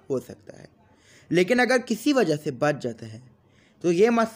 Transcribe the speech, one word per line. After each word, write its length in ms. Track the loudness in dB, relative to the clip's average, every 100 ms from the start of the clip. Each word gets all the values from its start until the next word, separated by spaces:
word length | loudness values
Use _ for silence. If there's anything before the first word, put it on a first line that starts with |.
| -8
हो 100 | -6
सकता 380 | -8 -16 -20 -20
है, 100 | -20 _ _ _ _ -20 -2
लेकिन 280 | 0 2 2
अगर 200 | 2 0
किसी 320 | 0 -2 0
वजह 220 | 2 2 0
से 160 | -4
बच 280 | -2 -2 -2
जाता 220 | -6 -10 -14
है, 160 | -18 -20 _ _ _ _ _
तो 80 | -2
ये 180 | 4 4
मत 200 | 4 -2